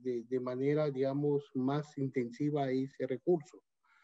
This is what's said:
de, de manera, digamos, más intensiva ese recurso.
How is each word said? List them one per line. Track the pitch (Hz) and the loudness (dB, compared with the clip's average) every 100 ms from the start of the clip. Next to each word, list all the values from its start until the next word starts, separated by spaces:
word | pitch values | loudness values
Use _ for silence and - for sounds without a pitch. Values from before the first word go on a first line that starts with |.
de, | 123 120 | -4 -4
de | 113 127 | -2 -4
manera, | 127 127 139 151 151 | -2 -2 2 2 2
digamos, | 131 135 139 147 143 - | 0 0 2 2 0 0
más | 135 127 143 147 - | -2 0 0 -2 -4
intensiva | 135 131 120 117 147 147 135 | -2 -2 -4 -2 -2 0 0
ese | 131 135 - 131 | 0 -2 -4 -4
recurso. | 127 - 175 - - _ _ _ _ | -2 2 2 0 -20 _ _ _ _